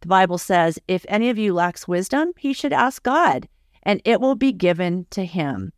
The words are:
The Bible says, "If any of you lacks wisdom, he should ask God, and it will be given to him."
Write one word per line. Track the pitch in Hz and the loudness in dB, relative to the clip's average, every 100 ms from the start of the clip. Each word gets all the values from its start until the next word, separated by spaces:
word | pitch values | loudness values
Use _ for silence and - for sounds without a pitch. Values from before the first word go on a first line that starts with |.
The | 170 | 2
Bible | 185 190 175 | 4 4 0
says, | - 180 165 160 - | 0 2 2 0 -4
"If | 185 - | -4 -2
any | 208 233 | 0 0
of | 220 | 0
you | 214 | 0
lacks | 175 175 175 - | 0 0 -2 -4
wisdom, | 175 190 269 320 349 | -2 0 -2 -2 -4
he | 277 | -4
should | 269 285 | -4 -2
ask | 262 247 - | 0 0 0
God, | - 285 339 127 - _ _ _ | -2 2 2 0 -6 _ _ _
and | - 202 | -4 -2
it | - 226 | 2 2
will | 262 269 | 2 2
be | 269 | 0
given | 202 175 170 180 175 180 | 2 0 0 -2 -4 -6
to | - | -8
him." | 185 180 147 113 95 | -6 -4 -4 -4 -8